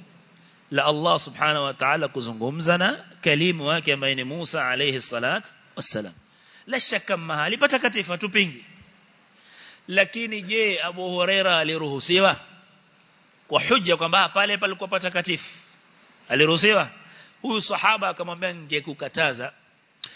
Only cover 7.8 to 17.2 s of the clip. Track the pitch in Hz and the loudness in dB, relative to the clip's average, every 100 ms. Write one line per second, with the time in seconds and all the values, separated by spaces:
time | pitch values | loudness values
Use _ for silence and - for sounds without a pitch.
7.8 | 233 208 170 175 208 208 180 123 - - | 0 -2 -6 -6 0 2 0 -2 -18 -20
8.8 | - _ _ _ _ - - - - - | -20 _ _ _ _ -20 -20 -20 -20 -18
9.8 | - 185 196 226 226 214 185 220 214 175 | -2 2 2 0 -6 -6 -2 0 2 0
10.8 | 170 180 185 180 180 196 190 170 156 160 | -4 -6 -4 0 2 4 4 4 2 -2
11.8 | 151 139 143 180 190 151 - - _ _ | -2 -2 2 6 6 2 -6 -20 _ _
12.8 | _ _ _ _ _ _ - 147 - 247 | _ _ _ _ _ _ 0 0 4 2
13.8 | 175 165 165 185 175 196 208 202 196 185 | 2 0 2 2 2 2 0 0 -2 -4
14.8 | 190 190 180 175 170 165 - - - - | -4 -4 -2 -2 -2 -4 -6 -16 -20 -20
15.8 | _ _ - - - 127 156 165 208 202 | _ _ -20 -14 -2 4 4 6 6 4
16.8 | 143 - - - | 2 -8 -20 -20